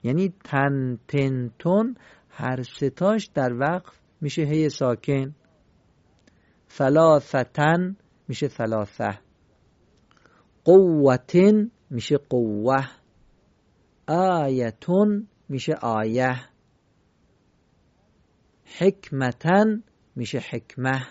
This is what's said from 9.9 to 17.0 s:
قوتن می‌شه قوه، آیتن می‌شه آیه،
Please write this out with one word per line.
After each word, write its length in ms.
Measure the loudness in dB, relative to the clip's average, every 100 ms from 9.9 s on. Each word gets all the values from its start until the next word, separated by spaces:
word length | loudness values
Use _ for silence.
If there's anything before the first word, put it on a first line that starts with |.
| _ _ _ _ _ _ _
قوتن 1040 | 6 8 8 4 4 2 2 4 6 4 0 _ _
می‌شه 260 | -10 -2 -2
قوه، 680 | _ -2 -2 -2 0 0 -2 -14 _ _ _ _ _ _ _ _ _ _ -4
آیتن 1160 | 0 2 0 0 -2 -4 -6 0 2 2 0 -6 _ -10
می‌شه 260 | -8 -4
آیه، 640 | -4 -2 -2 0 0 0 -2 -10 _ _ _ _ _